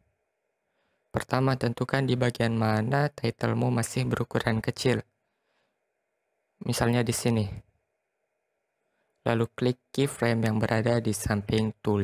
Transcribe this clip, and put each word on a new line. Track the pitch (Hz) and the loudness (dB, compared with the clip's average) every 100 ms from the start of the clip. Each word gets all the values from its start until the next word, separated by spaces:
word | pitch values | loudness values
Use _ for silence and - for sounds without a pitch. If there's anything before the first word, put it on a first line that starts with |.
| _ _ _ _ _ _ _ _ _ _ _ | _ _ _ _ _ _ _ _ _ _ _
Pertama, | - - 127 131 131 | 0 2 2 2 2
tentukan | 117 117 123 135 135 | -2 -2 0 0 2
di | 123 | 2
bagian | 123 - 117 113 | 0 0 0 2
mana | 110 110 113 139 147 | 2 2 2 0 0
titlemu | - 117 - 120 113 127 | -2 -4 -2 -2 0 0
masih | 123 113 127 123 | 0 -2 -2 -2
berukuran | 120 120 - - 110 - | -2 -2 -2 0 -2 -2
kecil. | - 131 113 - _ _ _ _ _ _ _ _ _ _ _ _ _ _ - 120 | -2 0 0 -4 _ _ _ _ _ _ _ _ _ _ _ _ _ _ -10 -4
Misalnya | 120 117 120 117 | 0 2 2 0
di | |
sini. | 113 120 113 101 - - _ _ _ _ _ _ _ _ _ _ _ _ _ _ _ 120 | -2 0 0 -2 -8 -18 _ _ _ _ _ _ _ _ _ _ _ _ _ _ _ 0
Lalu | 113 117 | 0 0
klik | - 123 123 _ | 0 -2 -2 _
keyframe | - 139 - 117 117 113 | -2 -2 0 0 2 0
yang | 110 | 0
berada | 110 113 117 120 | 0 0 0 0
di | 113 | 0
samping | 101 - 104 101 110 110 - - | -2 -2 -2 0 -2 -2 -2 0
tool | 104 | 0